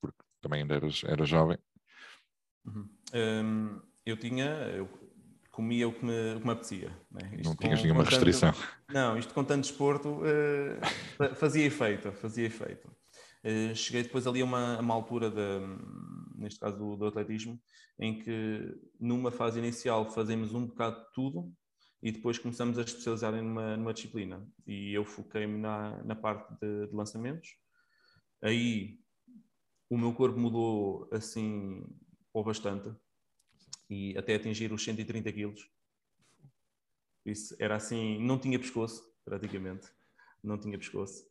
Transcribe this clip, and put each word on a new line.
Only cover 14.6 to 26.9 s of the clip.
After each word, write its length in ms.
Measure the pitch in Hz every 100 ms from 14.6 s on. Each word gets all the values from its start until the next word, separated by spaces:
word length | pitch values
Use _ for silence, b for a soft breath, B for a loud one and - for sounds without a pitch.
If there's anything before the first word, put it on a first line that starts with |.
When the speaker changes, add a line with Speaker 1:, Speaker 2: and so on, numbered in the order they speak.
| 120 113
Speaker 2:
a 40 |
uma 140 | 117
altura, 360 | 113 113 120 110
de, 300 | 107 101 98 95 95 - 50 - 50 - -
neste 220 | 104 -
caso 160 | 104 101
do, 200 | 104 101
do 100 | 107
atletismo, 540 | 104 104 110 113 117 _ b b b
em 200 | 110 110
que 560 | 117 113 110 107 87 - - -
numa 300 | 120 123 123
fase 280 | 120 117 113
inicial 500 | 117 117 127 113 107
fazemos 440 | - 110 113 110
um 120 | 120 120
bocado 340 | - 113 113
de 120 | -
tudo 400 | - 135 165 175 - _ _ _ _
e 100 | 113
depois 260 | 110 117 117
começamos 400 | 120 117 120 120
a 40 |
especializar 520 | 117 - 120 113 110
em 60 | 110
uma, 360 | 113 113 110 110
numa 160 | 113
disciplina. 540 | 110 110 113 95 92 101 - -
E 260 | 101 101
eu 100 | 104
foquei-me 540 | 104 - 104 110 107 107
na, 440 | 107 107 107 107
na 100 | -
parte 400 | 110 110 104 - -
de, 260 | 107 104
de 80 | 104